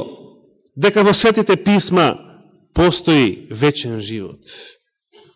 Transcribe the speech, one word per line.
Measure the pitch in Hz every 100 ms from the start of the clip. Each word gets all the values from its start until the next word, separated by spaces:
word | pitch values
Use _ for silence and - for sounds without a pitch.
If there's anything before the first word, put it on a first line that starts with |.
| - - - _ _ _ _ 135
дека | 196 202
во | 202
Светите | 196 226 220 208 185
Писма | - 202 - 185 151 85 - - _ _ _
постои | - 175 170 - 151 117 87 -
вечен | 110 147 147 120 113
живот. | 104 110 95 - _ - - _ _ _ _ _ _